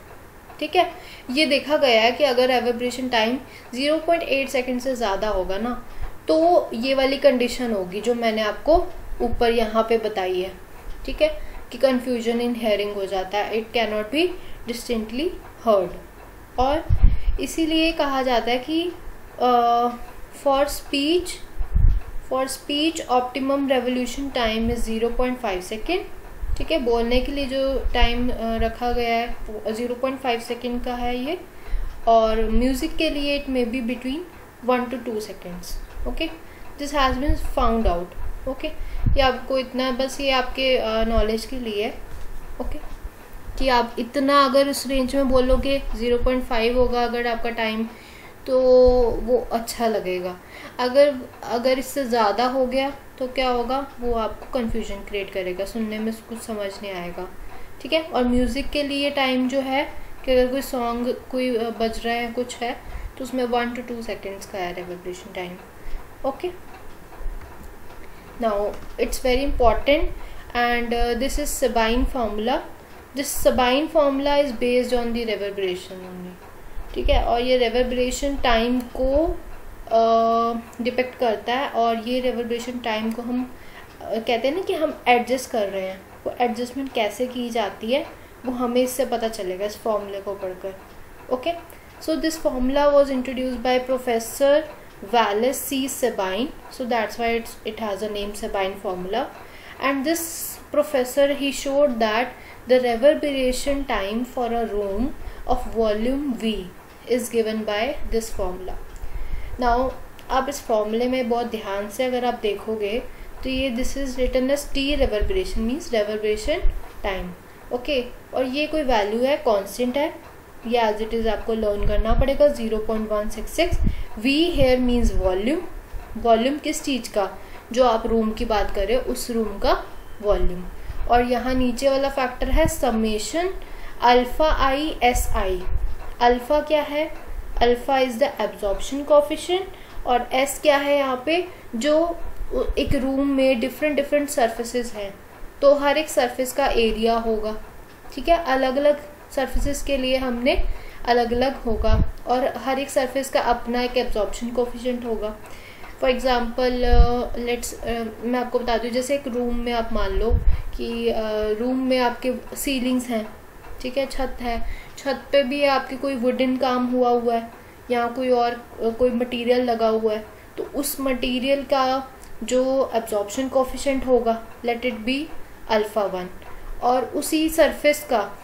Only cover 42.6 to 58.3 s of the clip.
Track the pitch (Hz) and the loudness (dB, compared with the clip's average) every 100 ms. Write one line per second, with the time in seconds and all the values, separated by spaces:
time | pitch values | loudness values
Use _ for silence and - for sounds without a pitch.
42.6 | - - - - - - - - - - | -4 -4 -6 -10 -10 -12 -16 -14 -10 0
43.6 | 262 247 226 - 233 285 269 285 269 269 | 2 4 2 -2 -4 0 4 6 6 6
44.6 | 285 269 247 269 254 277 269 254 247 254 | 4 0 0 0 2 2 4 4 6 4
45.6 | 269 277 - 220 240 240 247 254 247 233 | 4 0 0 -2 0 2 2 2 0 2
46.6 | 226 247 240 240 240 240 240 226 233 233 | 2 4 4 4 0 0 -2 0 -2 0
47.6 | 220 220 226 - - - - - - 262 | -2 -2 -4 -8 -18 -18 -18 -14 0 4
48.6 | 254 254 254 247 233 220 214 247 - 233 | 8 8 8 8 4 2 2 0 2 -4
49.6 | 226 - 226 202 185 180 180 180 - - | -4 -2 0 0 -2 -4 -4 -8 -14 -18
50.6 | - - 247 262 294 262 - - - 233 | -16 -4 2 6 6 4 -8 -14 -4 0
51.6 | 254 262 - 285 254 240 208 208 247 269 | 2 0 -2 -4 0 2 2 4 2 2
52.6 | 254 262 269 277 - - 254 262 254 247 | 0 0 -2 -4 -14 -8 -6 0 0 0
53.6 | 233 262 277 - 240 233 214 - - 262 | 0 -2 -4 -6 -2 0 -2 -6 -6 -4
54.6 | 226 226 208 202 190 208 190 196 185 180 | -2 -2 -4 -8 -6 -6 -6 -6 -4 -4
55.6 | 196 233 220 214 220 220 - 226 - 214 | -6 -4 -4 -2 -4 -6 -10 -12 -8 -6
56.6 | 196 196 202 180 175 170 180 - - - | -6 -8 -8 -8 -8 -8 -10 -10 -12 -10
57.6 | - - - 320 320 254 247 | -12 -10 -2 -2 0 0 2